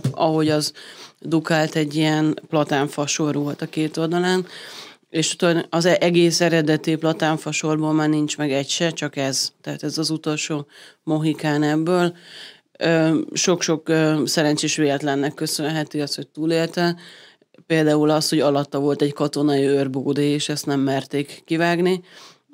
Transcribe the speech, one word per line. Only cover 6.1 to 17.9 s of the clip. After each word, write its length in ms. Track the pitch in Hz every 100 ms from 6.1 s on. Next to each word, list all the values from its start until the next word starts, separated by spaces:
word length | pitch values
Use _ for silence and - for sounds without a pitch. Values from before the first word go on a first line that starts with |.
| 175 170 160
eredeti 540 | 170 165 151 156 165 160
platánfasorból 1000 | 160 160 156 156 151 151 160 156 156
már 160 | 156 151
nincs 280 | 151 151 -
meg 140 | 147
egy 180 | 135 139
se, 200 | - 170
csak 260 | 165 147 143
ez. 360 | 135 131 - -
Tehát 220 | - 143
ez 140 | 151 147
az 120 | 156
utolsó 580 | 156 160 151 - 151 143 - - _
mohikán 600 | - 156 156 151 156 147
ebből. 520 | 151 156 160 180 175 175 - - - - _ -
Ö, 400 | 160 165 160 156 -
sok-sok, 560 | - - 175 - 156 -
ö, 320 | 160 156 156 -
szerencsés 500 | - 147 151 156 156
véletlennek 580 | 151 139 147 139 143
köszönheti 680 | - 156 - 147 160 151 151
az, 140 | 143 -
hogy 120 | 143
túlélte. 680 | - 160 165 165 175 175 170 - - - _ _ _ _
Például 360 | 160 156